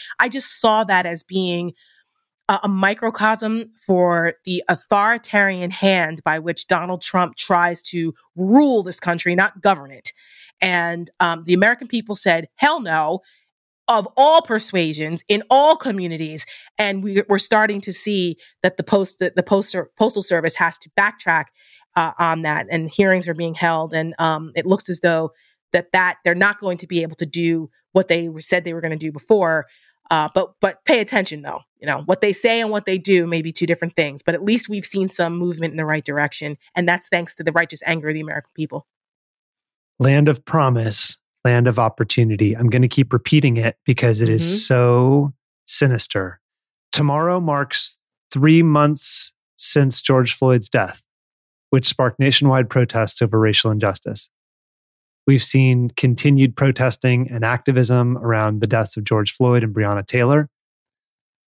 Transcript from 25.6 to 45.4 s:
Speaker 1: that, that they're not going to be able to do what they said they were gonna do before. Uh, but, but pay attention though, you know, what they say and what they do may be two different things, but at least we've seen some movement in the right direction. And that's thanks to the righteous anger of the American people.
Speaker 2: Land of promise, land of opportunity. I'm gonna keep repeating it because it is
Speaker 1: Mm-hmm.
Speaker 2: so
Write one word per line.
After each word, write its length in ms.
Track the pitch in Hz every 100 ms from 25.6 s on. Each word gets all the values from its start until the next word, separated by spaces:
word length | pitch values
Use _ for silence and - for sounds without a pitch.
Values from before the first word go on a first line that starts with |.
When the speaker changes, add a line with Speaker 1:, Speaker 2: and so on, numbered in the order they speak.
| _
Speaker 1:
that, 180 | 175 175
that 260 | 185 180 -
they're 100 | 175
not 260 | 175 202 202
going 180 | 196 175
to 80 | 180
be 160 | 175
able 140 | 160 156
to 100 | 160
do 440 | 165 165 165 156 _ _
what 160 | 190 185
they 200 | 170 170 160
said 240 | - 180
they 80 | 170
were 80 | 165
gonna 160 | 160 156
do 140 | 156
before. 540 | 147 - 214 170 160 139 _ _ _ -
Uh, 160 | 160 151
but, 220 | 185 185 _
but 240 | 196 -
pay 160 | - 247
attention 420 | 208 240 185 151
though, 180 | 143 147 - _
you 60 | 143
know, 160 | 135 151
what 140 | 185
they 120 | 208
say 280 | 190 233 233
and 100 | 220
what 140 | 208 208
they 120 | 190
do 280 | 196 185 170
may 160 | 165
be 80 | 160
two 160 | - 165
different 300 | 165 170 -
things, 260 | 147 143
but 120 | -
at 100 | 170
least 240 | 202 233 -
we've 180 | 208 -
seen 220 | 196 190
some 260 | - 170 175
movement 360 | 175 160 165
in 40 | 156
the 80 | 156
right 180 | 156
direction. 520 | 147 143 147 - 151 143 _ -
And 120 | 175
that's 200 | 175 -
thanks 260 | 175 175 -
to 60 |
the 100 | 165
righteous 300 | 165 170 151
anger 240 | - 165 151
of 60 |
the 60 | 156
American 300 | 156 151 -
people. 320 | - 156 147 - _ _ _ _ _ _ _ _ _ _ -
Speaker 2:
Land 300 | 127 143 147
of 160 | 147
promise, 760 | - 160 135 120 113 - - - _ _
land 220 | 123 120 123
of 120 | 113
opportunity. 800 | 113 - 110 - 113 104 104 113
I'm 120 | 120
gonna 200 | 127 127
keep 240 | - 123
repeating 440 | 117 - 151 147 117
it 200 | 117 -
because 360 | - 120 120 107
it 80 | 113
is 140 | 110
Speaker 1:
Mm-hmm. 140 | 170 -
Speaker 2:
so 760 | - 127 123 120 127 139 143 -